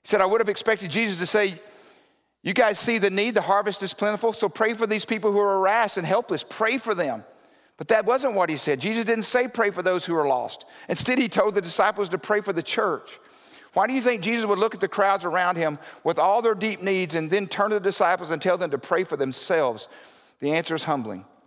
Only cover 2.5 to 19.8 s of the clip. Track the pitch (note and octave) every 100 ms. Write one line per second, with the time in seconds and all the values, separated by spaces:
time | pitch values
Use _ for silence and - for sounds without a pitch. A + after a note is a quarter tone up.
2.5 | G3 A3+ G3 - A3+ G3 F#3+ A3 G#3+ D#3+
3.5 | G3 G3+ F#3+ G3 - G#3 G#3 A3+ G#3+ G3+
4.5 | - A3 A3+ A3+ G#3+ - A3 G#3+ G3+ G3+
5.5 | G3 F#3+ A3+ G#3+ G3 E3 G3 A#3+ E3 -
6.5 | - A3 B3+ A3+ F#3 D3+ A#2 - - _
7.5 | _ _ _ D3+ A3 G3+ C4 C4+ G3+ E3+
8.5 | D3 - C3+ E3 A3 A3 A3+ G3 B3 B3
9.5 | A#3 G#3 F3 F3+ F3+ F3 E3 C#3+ B2+ A2+
10.5 | - - - - E3 - B3+ A#3 G3+ G#3
11.5 | G3+ E3+ D#3+ G3+ G3+ F#3+ F3+ - G#3 G3+
12.5 | E3 D#3+ - G#3+ C3+ - - - - -
13.5 | - - - G#3+ C4 A#3+ A#3 F3+ A#3 G#3+
14.5 | G3 A3 G#3 F#3+ - G3 G3 F3 F3 F3+
15.5 | E3+ D#3 D3 - - D#3 D#3+ E3+ G#3+ A#3
16.5 | G#3 A3 G3 G3 F#3+ F3+ E3 D#3+ G3 G3
17.5 | - G#3 G#3 F#3+ - F3 F3+ E3+ D#3+ F#3+
18.5 | F3 F3 C#3 - F#3 F#3 D3 C3+ B2+ -
19.5 | E3+ C3+ A2